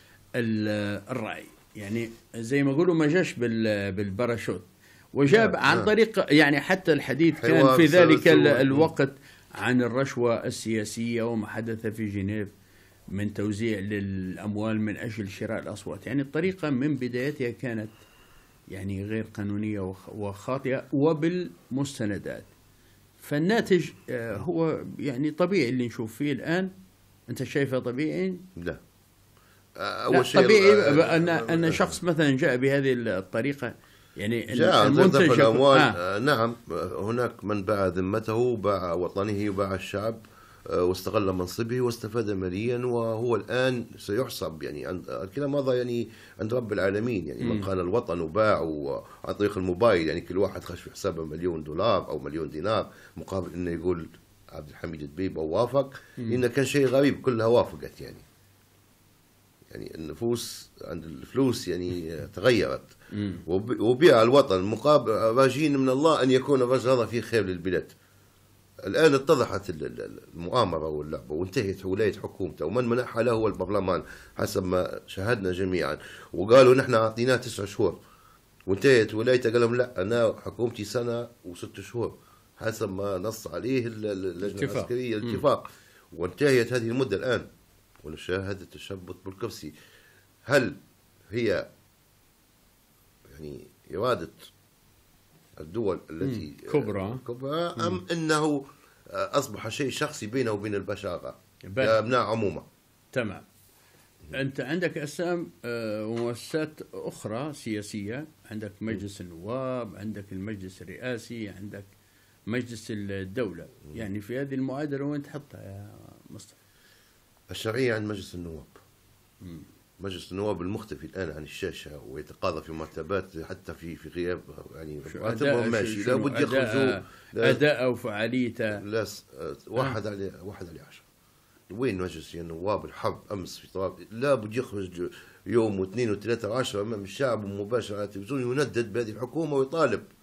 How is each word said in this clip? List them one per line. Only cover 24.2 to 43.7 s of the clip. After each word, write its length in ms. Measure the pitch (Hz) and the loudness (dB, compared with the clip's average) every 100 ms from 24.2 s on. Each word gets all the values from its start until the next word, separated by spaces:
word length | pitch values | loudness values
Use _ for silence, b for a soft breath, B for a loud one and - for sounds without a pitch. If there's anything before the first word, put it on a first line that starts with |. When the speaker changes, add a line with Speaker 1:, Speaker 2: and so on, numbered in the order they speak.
| 117 98 | -6 -6
Speaker 1:
هو، 440 | 123 165 160 127 - - | -4 0 0 0 -6 -6
يعني، 320 | 131 123 151 | -6 -2 -4
طبيعي 380 | 151 180 196 120 | 0 2 2 2
اللي 180 | 127 123 | 0 -2
نشوف 300 | - 110 - | -4 -8 -4
فيه 160 | 147 | -2
الآن. 380 | 127 - 175 190 - - _ _ _ - | -2 -2 -2 -2 -8 -20 _ _ _ -12
أنت 120 | 117 | -8
شايفه 360 | 127 151 135 127 | -4 0 0 0
طبيعي؟ 580 | 127 123 156 151 185 180 - - | -2 -4 -4 -2 -2 -4 -10 -8
Speaker 2:
لا. 240 | 85 80 - _ _ _ _ b b b b - | -8 -8 -12 _ _ _ _ b b b b -8
آه، 340 | 101 98 113 | -6 -4 2
Speaker 1:
لا، 60 | - | 4
Speaker 2:
أول 100 | 123 | 6
شيء، 160 | - | 6
Speaker 1:
طبيعي 300 | 170 214 196 | 8 10 10
Speaker 2:
آه، 200 | 208 143 | 8 8
Speaker 1:
ب-، 60 | 143 | 6
أن، 300 | - 160 170 | 6 4 4
Speaker 2:
آه، 260 | 165 113 | 2 0
Speaker 1:
أن 100 | 165 | 2
Speaker 2:
آه، 60 | 165 | 2
Speaker 1:
شخص 340 | - 175 - | 2 0 0
مثلًا 320 | 175 160 147 131 | -2 2 4 4
جاء 200 | 156 127 | 2 2
بهذه 360 | 135 139 135 | 2 2 2
الطريقة، 840 | 123 113 95 95 113 135 139 117 - b b b - | 0 0 -2 -2 -2 -2 -2 -6 -10 b b b -6
يعني، 380 | 104 117 - | -2 -2 -2
Speaker 2:
جاء 320 | 127 170 143 104 | 2 4 6 6
Speaker 1:
المنتج 180 | 143 | 8
Speaker 2:
زلزال 180 | 185 139 | 8 8
Speaker 1:
يكون، 180 | 131 - | 6 8
Speaker 2:
الأموال. 380 | - 117 139 139 | 6 8 8 8
Speaker 1:
آه. 380 | 135 92 90 101 | 6 4 -2 0
Speaker 2:
آه، 20 | |
نعم، 380 | 135 123 117 117 - 85 87 64 | 2 2 2 -2 -6 -4 -4 -4
هناك 460 | 98 120 120 - | -4 -2 -2 -4
من 180 | 98 104 | -4 -4
باع 240 | 95 101 95 | 0 2 2
ذمته، 720 | 87 92 110 110 110 123 113 | 0 0 0 0 2 2 2
باع 360 | 98 95 90 | 0 0 0
وطنه، 580 | 87 87 98 101 101 104 | -2 -2 -2 -2 0 -2
باع 240 | 98 98 | 0 -2
الشعب. 460 | 95 - 98 110 113 - B B B - | -2 -4 -4 -4 -6 -12 B B B -4
آه، 140 | 90 | 2
واستغل 480 | 90 92 - 107 95 | 2 2 0 0 0
منصبه 480 | 92 90 - 117 123 | 0 -4 -4 -4 0
واستفاد 500 | 123 117 110 117 104 | -2 -2 -4 -4 -2
ماليًا، 480 | 98 92 92 117 123 | -2 -4 -4 -4 -2
وهو 580 | 123 120 113 110 123 110 | -2 -2 -2 -2 0 0
الآن 500 | - 120 131 | 0 0 2